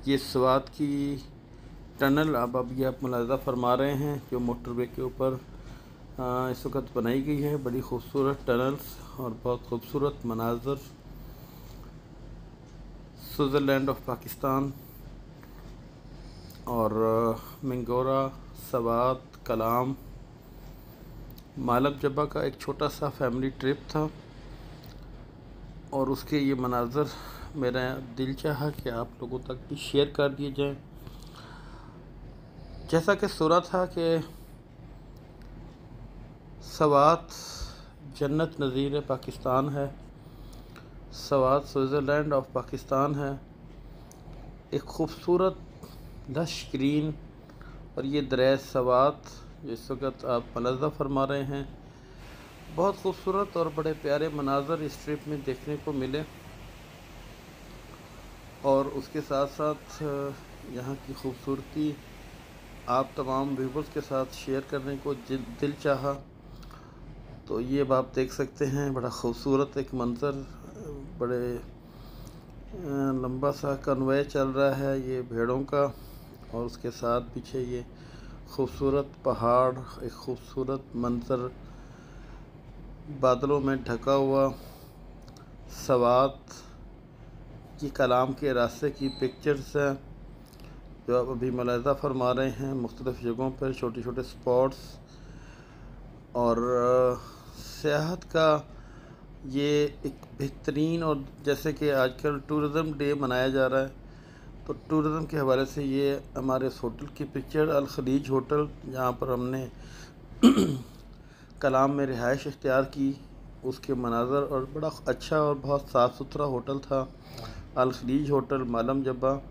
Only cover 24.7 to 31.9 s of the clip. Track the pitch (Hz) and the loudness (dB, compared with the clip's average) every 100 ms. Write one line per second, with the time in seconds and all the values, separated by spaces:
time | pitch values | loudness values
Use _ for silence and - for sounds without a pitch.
24.7 | - - - - - - - - - - | -16 -16 -16 -14 -16 -16 -18 -18 -16 -14
25.7 | - - 139 135 131 - 151 139 135 127 | -14 -4 0 2 0 0 2 4 2 2
26.7 | 123 120 135 143 - - - - 147 127 | 2 2 2 0 -2 -12 -12 -10 0 0
27.7 | 127 127 131 127 117 131 135 156 143 147 | 2 0 -2 -8 -4 -2 0 -2 0 -2
28.7 | 139 127 117 117 - 120 127 - 127 - | -2 -4 -4 -4 -6 -6 -6 -6 -10 -8
29.7 | 143 - 139 143 147 143 135 143 135 143 | -8 2 4 4 4 2 2 -4 0 -2
30.7 | 139 - - - - - - - - - | -2 -10 -16 -14 -14 -16 -16 -16 -16 -14
31.7 | - - | -16 -16